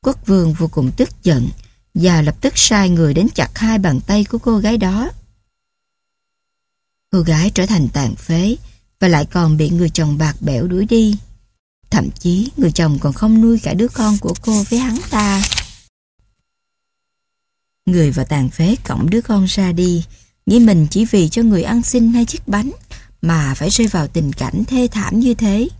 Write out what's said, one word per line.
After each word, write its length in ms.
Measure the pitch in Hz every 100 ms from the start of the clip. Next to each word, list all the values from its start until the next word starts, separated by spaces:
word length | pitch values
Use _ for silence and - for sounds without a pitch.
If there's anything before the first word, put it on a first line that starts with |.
Quốc 240 | - 269 -
vương 260 | 196 165
vô 160 | 156 165
cùng 220 | - 131 -
tức 120 | - -
giận 260 | - 147 123 - - _ _
và 280 | - 180 170
lập 140 | 151 147
tức 120 | 269 -
sai 340 | - 214 190
người 240 | 170 160
đến 140 | 143 220
chặt 160 | - 147
hai 240 | - 220 220
bàn 220 | 185 - -
tay 180 | 202
của 140 | 202 233
cô 200 | 247 220
gái 200 | 196 233
đó. 320 | 185 196 285 - - _ _ _ _ _ _ _ _ _ _ _ _ _ _ _ _ _ _
Cô 100 | 190
gái 300 | 165 156 185
trở 120 | - 277
thành 220 | 185 131
tàn 220 | 143 135
phế 420 | - - 165 190 240 - - _ _
và 80 | 185
lại 180 | 160 147
còn 300 | 185 165 151
bị 140 | 151
người 200 | 170 170
chồng 280 | 165 156 147
bạc 180 | 156 143
bẽo 260 | 156 127 175
đuổi 200 | 180 208
đi. 300 | 233 220 208 - - _ _ _ _ _
Thậm 200 | - 67
chí 400 | - 175 180 240 -
người 160 | 196
chồng 260 | 156 165 143
còn 120 | 147
không 280 | 135 220 220
nuôi 200 | 226 226
cả 120 | -
đứa 140 | 180 240
con 300 | - 214 208
của 160 | - 180
cô 200 | - 214 202
với 80 | 233
hắn 200 | 254 226 359
ta. 320 | - 208 196 - - - - _ _ _ _ _ _ _ _ _ _ _ _ _ _ _ _ _ _ _ _ -
Người 240 | 175 151
vợ 140 | 151
tàn 240 | 160 147 131
phế 280 | - 165 254
cõng 260 | - 127 160
đứa 100 | 214
con 240 | 233 208
ra 280 | 185 - 185
đi, 320 | 170 180 175 165 - _ _ -
nghĩ 140 | 226
mình 260 | 226 185 151
chỉ 140 | 190
vì 240 | 226 208 160
cho 140 | 226
người 200 | 233 196
ăn 200 | - 233
xin 300 | 233 247 226
hai 120 | 240
chiếc 240 | 233 - -
bánh 220 | 202 247 - - - - _
mà 320 | 165 165 143
phải 160 | 135 160
rơi 160 | - 226
vào 220 | 185 143
tình 240 | - 147
cảnh 300 | 131 131 170 226
thê 220 | 254 247
thảm 280 | 226 196 208
như 140 | 247
thế. 340 | 233 220 196 262 -